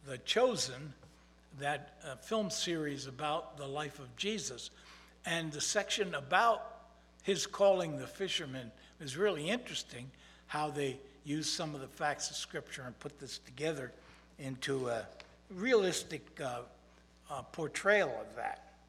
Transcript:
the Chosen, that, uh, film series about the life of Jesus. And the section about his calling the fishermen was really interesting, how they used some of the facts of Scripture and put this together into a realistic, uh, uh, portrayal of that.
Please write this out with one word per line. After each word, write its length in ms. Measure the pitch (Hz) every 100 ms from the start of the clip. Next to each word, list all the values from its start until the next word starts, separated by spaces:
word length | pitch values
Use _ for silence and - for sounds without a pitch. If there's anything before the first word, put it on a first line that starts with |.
| 139
the 120 | 127
Chosen, 760 | - 214 254 190 131 127 151 - - - - - - 139
that, 360 | 143 143 139 -
uh, 100 | 151 127
film 320 | - 220 208
series 600 | - 180 165 151 139 135
about 480 | 127 151 160 - 139
the 100 | 139
life 320 | 139 151 143
of 180 | 131 120
Jesus. 540 | 202 220 127 120 - - - - - - -
And 260 | 165 160
the 80 | 147
section 540 | - 214 196 - 190
about 500 | 151 135 180 233 220 - - - - - -
his 220 | - 190 -
calling 520 | - 196 190 170 139
the 80 | 123
fishermen 640 | - 190 - 151 131 117 - - -
was 160 | 147 135
really 340 | 208 160 156
interesting, 600 | 240 - 151 - 127 127 - - - -
how 240 | 151 151
they 280 | 143 139 123 - -
used 260 | 147 151 147
some 240 | - 160
of 60 | 147
the 80 | 135
facts 420 | - 151 139 -
of 60 | -
Scripture 480 | - 156 - - 127
and 120 | 113
put 180 | 143 139
this 200 | 135 -
together 540 | - 127 156 147 123 - - - - -
into 500 | 135 131 139 135 123
a 160 | 113 101 - - - -
realistic, 680 | 180 233 233 190 160 - 151 - -
uh, 180 | 135 120 127 - - - - - -
uh, 120 | 139 120
portrayal 580 | - 156 - 196 208 160 110
of 160 | 107 120
that. 380 | 107 - - -